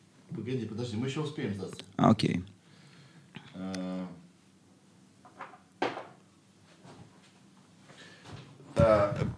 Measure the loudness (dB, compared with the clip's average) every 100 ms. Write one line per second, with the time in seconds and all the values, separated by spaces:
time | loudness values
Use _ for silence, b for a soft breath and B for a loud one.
0 | -20 -20 -12 -10 -4 -4 -4 -6 -4 -2
1 | -2 -2 -4 -4 -4 -4 -6 -10 -10 4
2 | 6 6 4 0 -4 -14 -20 -20 -20 -20
3 | -20 -20 -18 -18 -16 -10 -6 -6 -4 -6
4 | -8 -12 -20 -20 -20 -20 -20 -20 -20 -20
5 | -20 -20 -20 -16 -16 -16 -20 -2 -2 -2
6 | -12 -20 -20 -20 -20 -20 -20 -20 -20 -20
7 | -20 -20 -20 -20 -20 -20 -20 -20 -20 b
8 | b b -16 -16 -16 -20 -6 6 8 8
9 | 6 2 -2